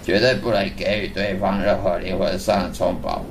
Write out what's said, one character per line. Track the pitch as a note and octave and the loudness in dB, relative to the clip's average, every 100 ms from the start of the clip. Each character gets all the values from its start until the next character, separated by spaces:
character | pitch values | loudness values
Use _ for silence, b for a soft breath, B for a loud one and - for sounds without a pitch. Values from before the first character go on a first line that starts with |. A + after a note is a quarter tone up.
| F#2 | 0
绝 | G2 | 2
对 | B2 | 4
不 | B2+ A#2+ | 2 2
能 | G2+ G2 - | 0 0 -2
给 | F2+ G#2 | -2 -2
予 | F#2+ | -2
对 | F#2+ G2+ F#2+ | -2 -2 0
方 | G2 G2 | 0 2
任 | G2+ F#2+ | 2 2
何 | F#2+ F2 | 2 0
灵 | F2 F2+ | -2 0
魂 | E2+ F2+ | 0 0
上 | A2+ G2 | 2 2
的 | F2+ - | 0 0
充 | F2+ F#2 | -2 0
饱。 | - E2 - | -4 -6 -6